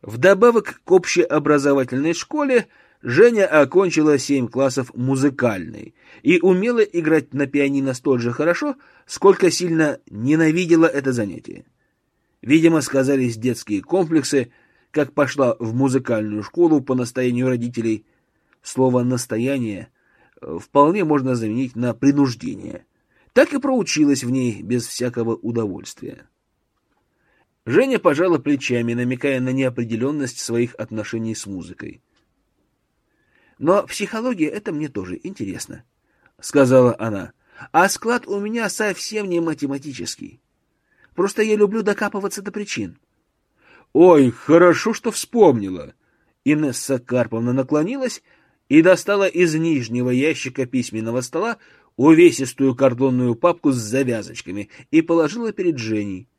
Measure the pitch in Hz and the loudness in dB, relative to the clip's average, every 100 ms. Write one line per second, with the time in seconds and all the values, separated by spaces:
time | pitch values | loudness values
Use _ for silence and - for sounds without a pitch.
0 | - 113 180 196 240 233 - - - 185 | -12 2 4 6 6 4 -2 -16 2 2
1 | 175 175 165 151 147 147 139 139 127 127 | 4 0 0 0 2 2 4 2 0 -2
2 | 151 165 - 302 285 247 - _ _ _ | -2 -4 -6 -4 0 0 -2 _ _ _
3 | - 127 240 226 190 151 135 180 190 156 | -2 6 6 6 2 4 4 2 2 2
4 | 151 143 - 139 117 123 135 131 123 - | 2 2 2 -2 -2 -2 -2 -2 -6 -6
5 | 127 135 143 131 123 98 80 73 71 _ | -2 0 0 0 -2 -2 -10 -14 -18 _
6 | _ - 269 185 185 180 220 240 208 170 | _ -6 2 2 4 2 0 0 0 0
7 | 156 160 - 135 139 143 139 139 135 127 | 0 0 0 -6 -4 -2 0 -2 -4 -4
8 | 147 123 117 120 156 170 294 269 _ _ | -2 0 -2 -2 -2 -2 -4 -8 _ _
9 | _ - 196 190 180 160 175 160 151 - | _ 2 4 6 2 0 -2 0 0 -2
10 | _ 104 123 156 160 165 175 165 160 139 | _ -8 0 2 2 2 2 4 4 2
11 | 135 123 104 82 - - - _ _ _ | -2 -2 -4 -8 -16 -20 -20 _ _ _
12 | _ _ _ _ 113 156 165 160 131 139 | _ _ _ _ 0 4 4 2 0 0
13 | 131 139 123 110 123 117 - 101 - 185 | 2 0 0 -2 -4 -4 -4 -6 -2 -2
14 | 165 160 131 143 123 _ _ _ _ 147 | 2 0 0 -2 -2 _ _ _ _ -4
15 | 139 - 139 143 127 113 113 117 135 131 | -4 -2 -2 0 0 0 -4 -2 0 0
16 | 131 113 107 104 101 - 175 151 127 127 | -2 -4 -4 -8 -8 0 2 2 0 -4
17 | 120 - 127 120 131 127 120 120 110 110 | -4 -4 -2 0 -2 -2 -4 -4 -4 -4
18 | _ _ _ _ _ _ - - 131 123 | _ _ _ _ _ _ -10 0 2 2
19 | 123 123 - 110 123 139 117 98 - _ | 0 -2 -4 -4 -4 -4 -6 -8 -14 _
20 | _ _ _ _ - 82 - 139 147 202 | _ _ _ _ -12 -12 -2 4 4 4
21 | 160 147 131 123 110 113 131 - 123 113 | 0 0 0 -2 -2 -4 -4 -4 -6 0
22 | 139 143 139 117 - - - - _ _ | 2 2 0 -2 -12 -12 -14 -16 _ _
23 | _ _ _ - 320 277 269 262 185 151 | _ _ _ 2 2 0 -2 -2 -2 0
24 | 147 135 123 131 123 104 98 123 117 - | 2 2 -2 -2 -2 -4 -4 -4 -4 -6
25 | 123 120 113 113 113 117 107 85 - - | -6 -4 -4 -4 -4 -4 -4 -8 -14 -16
26 | - - _ _ _ _ _ _ _ _ | -16 -16 _ _ _ _ _ _ _ _
27 | _ _ _ _ _ _ - 143 269 240 | _ _ _ _ _ _ 0 2 2 2
28 | 170 143 185 160 147 139 - 120 117 117 | 0 2 0 0 0 -2 -2 -2 -2 -2
29 | 123 127 143 131 127 131 131 123 113 113 | -4 -2 -2 -2 -2 -2 -2 -4 -6 -4
30 | 131 151 131 - - 117 120 - 110 110 | -4 -4 -8 -8 -6 -2 -2 -6 -10 -10
31 | 104 113 113 110 98 95 82 80 76 - | -8 -8 -6 -8 -10 -12 -14 -16 -16 -18
32 | _ _ _ _ _ _ _ _ _ _ | _ _ _ _ _ _ _ _ _ _
33 | _ _ _ _ _ _ 143 202 175 - | _ _ _ _ _ _ 0 0 0 -8
34 | 208 226 247 208 151 214 208 151 151 104 | -8 -6 -4 -2 -4 -4 -8 -8 -8 -8
35 | 90 90 185 196 98 87 - - _ _ | -10 -10 -12 -10 -10 -10 -14 -18 _ _
36 | _ _ _ _ - 143 131 131 123 113 | _ _ _ _ -2 2 6 6 4 2
37 | 113 101 92 _ _ - - - 196 - | -6 -6 -10 _ _ -20 -2 2 2 0
38 | 226 240 - 202 208 233 214 - 214 185 | -2 -4 -4 -6 -4 -4 -6 -4 -4 -4
39 | - 214 196 170 165 156 139 139 147 120 | -8 -8 -4 -2 -2 -4 -6 -6 -10 -12
40 | 85 - - _ _ _ _ _ _ _ | -12 -12 -16 _ _ _ _ _ _ _
41 | _ - 196 214 220 214 202 220 202 202 | _ -4 -4 -2 0 2 2 2 -2 -2
42 | 208 208 196 196 202 208 202 - 95 - | -4 -6 -8 -8 -10 -10 -10 -8 -10 -12
43 | _ _ _ _ _ _ _ _ _ 143 | _ _ _ _ _ _ _ _ _ 6
44 | 180 160 131 - - 165 175 156 220 220 | 8 8 6 2 4 6 6 4 -2 -4
45 | 233 - - 240 190 120 98 92 71 - | -6 -6 -6 4 4 4 -4 -10 -14 -20
46 | _ _ _ _ 135 151 151 120 - 135 | _ _ _ _ -2 0 -2 -6 -4 -6
47 | 123 127 117 113 120 127 131 147 165 269 | -2 -2 -2 -2 -2 -2 -2 -2 -2 -4
48 | 254 - _ _ _ _ _ 147 165 180 | -6 -8 _ _ _ _ _ 4 6 4
49 | - 202 196 170 175 156 165 147 113 120 | 2 0 0 0 0 0 0 -2 -2 -4
50 | 123 127 147 147 135 127 127 131 120 110 | 0 0 0 -2 -8 -6 -4 -4 -4 -6
51 | 113 120 127 160 220 226 _ _ _ - | -4 -6 -6 -6 -6 -8 _ _ _ 2
52 | 139 160 175 - 131 - 135 123 135 123 | 6 8 8 6 -8 0 -2 2 0 2
53 | 135 127 123 117 175 170 147 127 107 127 | 0 0 0 0 0 0 -2 -2 -2 -2
54 | 131 117 92 - - 98 101 - - 156 | -2 -4 -8 -16 -12 -12 -12 -18 0 0
55 | 160 170 160 214 233 208 180 139 110 107 | 2 0 0 -2 -8 -4 -4 -4 -4 -4
56 | 101 92 - | -4 -10 -14